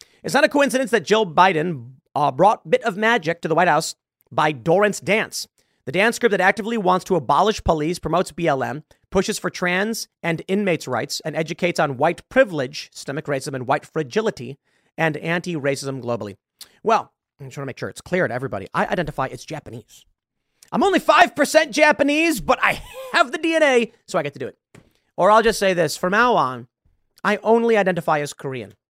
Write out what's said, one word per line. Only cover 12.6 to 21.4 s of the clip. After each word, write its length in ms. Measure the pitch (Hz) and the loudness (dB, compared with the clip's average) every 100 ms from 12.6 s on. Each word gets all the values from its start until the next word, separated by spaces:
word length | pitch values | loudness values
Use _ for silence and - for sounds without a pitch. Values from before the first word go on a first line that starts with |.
| 131 - - | -6 -8 -16
systemic 340 | - - 139 147 | -16 -10 -8 -6
racism, 280 | 135 147 | -6 -6
and 120 | 135 120 | -6 -2
white 180 | 147 | -2
fragility, 760 | - 165 139 208 220 - 131 139 _ _ _ - | -2 -8 -4 -2 -2 -4 -10 -16 _ _ _ -2
and 220 | 160 147 | -2 -2
anti-racism 840 | 160 170 185 160 139 139 139 135 | -4 -4 -4 -4 -2 -2 -6 -8
globally." 340 | 120 117 107 95 _ - - _ | -6 -6 -6 -14 _ -20 -20 _
Well, 300 | 214 214 - _ _ - | 0 0 -2 _ _ -20
I 40 | |
just 120 | 135 143 | -18 -12
wanna 80 | 135 | -12
make 120 | - | -8
sure 120 | 107 | -10
it's 100 | - | -10
clear 260 | - 185 135 | -4 -2 -2
to 80 | |
everybody. 320 | 123 127 104 95 | -4 -6 -8 -6
I 120 | - 214 | -4 -2
identify 400 | 180 156 - 131 | -4 -4 -6 -6
as 180 | 123 | -8
Japanese. 600 | - 151 - 117 - - _ _ _ _ _ _ - | -12 -14 -14 -18 -18 -20 _ _ _ _ _ _ -6
I'm 100 | 214 | 0
only 160 | 381 349 | 2 2
five 380 | - 311 349 | 4 6 4
percent 360 | - | 2